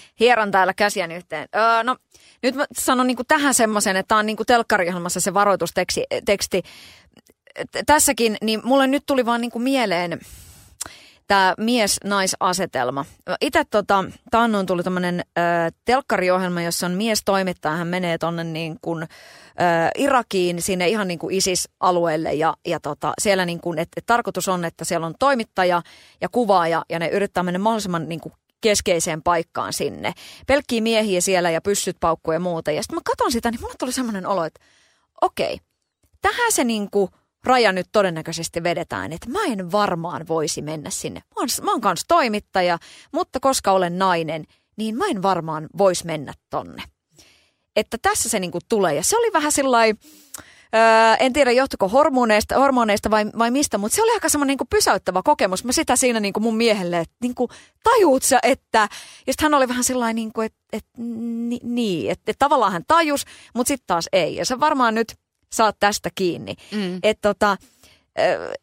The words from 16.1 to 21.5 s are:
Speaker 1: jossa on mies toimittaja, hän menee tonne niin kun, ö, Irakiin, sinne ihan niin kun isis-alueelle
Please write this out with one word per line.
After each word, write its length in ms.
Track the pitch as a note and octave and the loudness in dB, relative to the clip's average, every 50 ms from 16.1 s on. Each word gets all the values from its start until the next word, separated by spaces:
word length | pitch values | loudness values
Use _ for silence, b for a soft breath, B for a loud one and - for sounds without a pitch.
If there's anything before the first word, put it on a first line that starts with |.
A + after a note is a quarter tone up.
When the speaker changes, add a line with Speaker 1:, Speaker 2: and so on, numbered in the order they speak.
| A#3 G3 F#3 F3+ F3+ F#3 F#3+ F3+ F3+ F3 E3+ | -2 0 0 2 0 0 0 -2 -4 -4 -4
Speaker 1:
jossa 240 | E3+ E3+ - - | -4 -4 -4 -4
on 60 | F3 F3+ | -4 -4
mies 300 | F#3 G#3+ A#3 A3 G#3 - | -2 -2 -2 -2 -2 0
toimittaja, 520 | - G3 G3 F#3+ F#3 F3+ - - D#3 D#3 | 0 0 0 0 -2 -4 -6 -4 -4 -4
hän 100 | E3+ F3 | -4 -4
menee 320 | E3+ F3 F3+ F#3 F3 E3 E3 | -4 -4 -4 -2 -2 -4 -2
tonne 260 | - E3 E3+ E3+ E3 | -4 -4 -4 -4 -6
niin 320 | E3 D#3+ D#3 E3 E3 D#3 - - | -6 -6 -8 -8 -8 -10 -10 -8
kun, 200 | E3 E3 D#3+ D#3+ | -8 -8 -8 -8
ö, 40 | D#3+ B B B B B B B B B B - F3+ E3+ E3 E3 D#3+ - - | -12 B B B B B B B B B B 0 2 2 2 2 0 0 0
Irakiin, 640 | C4 C#4 - B3 A3+ - - G3 F3+ F3 F3 E3+ E3 | 0 2 2 0 0 0 -2 -2 0 0 -2 -4 -4
sinne 260 | - G3 F3+ F#3 E3+ | -4 -2 0 0 0
ihan 200 | G#3 A3 G#3 F#3 | 0 0 -2 -4
niin 100 | F3 D#3 | -6 -6
kun 140 | - D#3+ - | -6 -4 -2
isis-alueelle 1040 | F#3+ F#3 F#3+ | -2 0 0